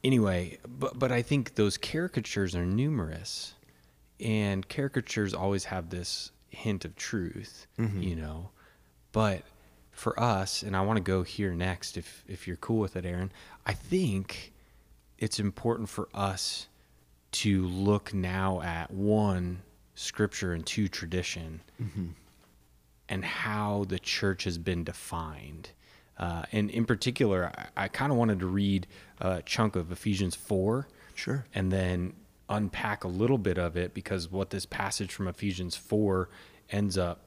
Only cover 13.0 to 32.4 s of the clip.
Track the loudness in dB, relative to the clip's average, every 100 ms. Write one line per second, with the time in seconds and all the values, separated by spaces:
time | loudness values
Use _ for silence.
13 | -4 -2 -4 -6 -20 -8 -4 -4 0 2
14 | 4 2 -2 -8 -12 -20 -20 -20 _ -20
15 | _ -4 -4 0 -2 0 0 0 -2 -6
16 | -6 -2 -2 0 -4 -6 -10 _ _ _
17 | _ -20 _ 0 4 4 2 2 4 4
18 | 2 -2 0 2 2 0 -2 -4 -4 0
19 | 4 4 4 2 0 -4 -12 -20 -20 -10
20 | -10 0 0 2 -2 -2 -2 0 0 -2
21 | -4 -2 -2 -6 -8 -10 -14 -8 -6 -4
22 | -6 -8 -20 -20 _ -20 _ _ _ _
23 | -6 -4 -4 -4 -2 0 0 0 0 -2
24 | -2 0 2 2 -2 -2 0 0 -2 -8
25 | -6 -6 -6 -8 -12 -14 -16 -20 -20 -20
26 | _ -6 -4 -2 -2 0 0 0 2 2
27 | 2 2 4 4 2 -4 -8 -4 -4 0
28 | 2 4 4 4 2 2 4 2 0 -14
29 | -20 -4 -2 -2 -2 2 2 2 -4 -2
30 | 0 2 0 -2 0 2 2 0 -2 -14
31 | -18 -10 -4 -2 -2 -2 2 2 2 0
32 | -2 -6 -20 _